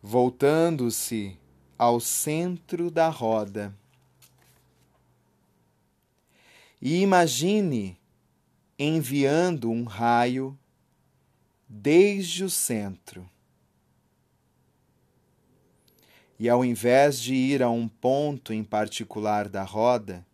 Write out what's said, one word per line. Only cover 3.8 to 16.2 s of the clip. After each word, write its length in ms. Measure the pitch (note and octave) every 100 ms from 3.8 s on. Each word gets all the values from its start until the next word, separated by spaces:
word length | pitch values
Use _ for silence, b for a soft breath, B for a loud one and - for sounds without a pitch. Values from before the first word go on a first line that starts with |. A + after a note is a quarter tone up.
| _ _ _ _ _ _ _ _ _ _ _ _ _ _ _ _ _ _ _ _ _ _ _ _ _ b b b b b B2+
E 140 | E3+
imagine 960 | G3 F#3 E3 B2 E3+ G#3+ F#3+ B2 G2 F2+ _ _ _ _ _ _ _ _
enviando 960 | C#3+ D#3+ B2+ C#3+ C3+ D3+ F3+ E3 A#2
um 140 | A2+ A#2+
raio 720 | G2 A#2 A#2+ B2 B2+ C3+ C#3 _ _ _ _ _ _ _ _ _ _ _
desde 760 | G#2+ G2+ E3 G3+ G3+ F3+ F3+
o 60 | F#3+
centro. 760 | - - A2+ G2+ F#2 - F#2 F#2 _ _ _ _ _ _ _ _ _ _ _ _ _ _ _ _ _ _ _ _ _ _ _ _ _ _ _ b b